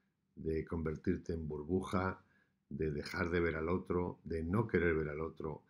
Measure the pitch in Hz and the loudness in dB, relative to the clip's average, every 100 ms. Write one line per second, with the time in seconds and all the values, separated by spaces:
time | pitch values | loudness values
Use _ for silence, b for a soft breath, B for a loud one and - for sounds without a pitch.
0 | _ _ _ - 78 80 78 85 80 76 | _ _ _ -8 -2 -2 -2 -2 -2 -2
1 | - 87 - 82 78 76 73 92 92 92 | 0 -2 -2 -4 -4 -6 -2 0 0 0
2 | 95 - b b b b - 71 78 71 | 0 -2 b b b b -10 -2 -2 -2
3 | - - 87 87 85 80 80 90 - 87 | -4 -2 0 2 2 2 2 0 2 0
4 | 90 - - 82 80 101 110 90 85 80 | 0 -4 -4 -2 2 2 4 4 4 4
5 | 76 73 80 76 78 76 - | 2 -2 -4 -4 -6 -6 -12